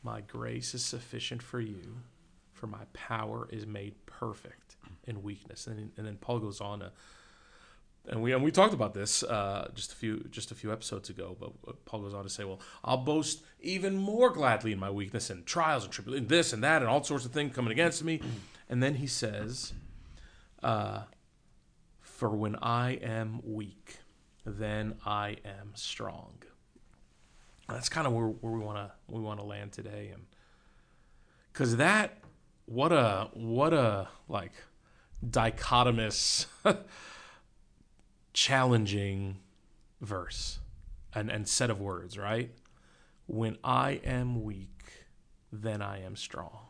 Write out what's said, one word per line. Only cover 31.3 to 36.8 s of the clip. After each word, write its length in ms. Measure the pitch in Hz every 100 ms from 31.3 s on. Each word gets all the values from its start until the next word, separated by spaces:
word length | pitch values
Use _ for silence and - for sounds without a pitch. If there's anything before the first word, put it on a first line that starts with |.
| _ _
'cause 220 | - 127 117
that, 400 | 156 214 202 - - - - _ -
what 260 | 117 151
a, 380 | 165 117 98 110
what 400 | - 113 117 151
a, 360 | 165 120 101 92 - -
like, 240 | 104 87 - - - _ - _ - 120
dichotomous, 1200 | 117 113 - - 123 123 117 110 - - - - - -
<laughs> 100 | -